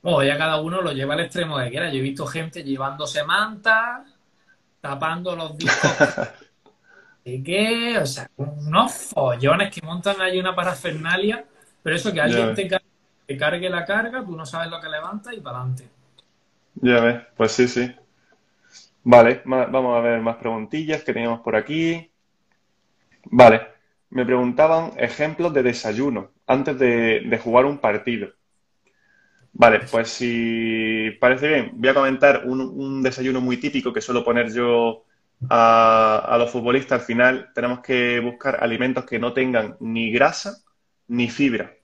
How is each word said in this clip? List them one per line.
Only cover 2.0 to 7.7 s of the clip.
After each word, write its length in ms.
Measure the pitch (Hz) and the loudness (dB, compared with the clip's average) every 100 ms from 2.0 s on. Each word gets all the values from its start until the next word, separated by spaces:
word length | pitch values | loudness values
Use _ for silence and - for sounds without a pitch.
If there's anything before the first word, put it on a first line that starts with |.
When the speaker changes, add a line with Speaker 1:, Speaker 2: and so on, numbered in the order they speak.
Speaker 1:
visto 240 | 135 135 143 | -6 -6 -8
gente 380 | 160 165 170 | -8 -10 -12
llevándose 600 | 139 135 135 143 147 151 | -8 -6 -6 -8 -8 -6
mantas, 840 | 151 185 214 208 220 220 233 247 - _ _ _ _ _ _ _ | -2 -2 -2 -4 0 0 0 -8 -16 _ _ _ _ _ _ _
tapando 560 | 147 139 156 170 180 175 | -12 -6 -6 -6 -6 -8
los 200 | 160 151 | -10 -6
discos, 400 | 165 - 147 - | -2 0 0 2
Speaker 2:
<laughs> 1300 | 143 - - - _ _ _ _ _ - _ _ | 0 0 -8 -10 _ _ _ _ _ -20 _ _
Speaker 1:
¿de 180 | 123 127 | -14 -12
qué? 560 | 139 185 220 | -4 -2 0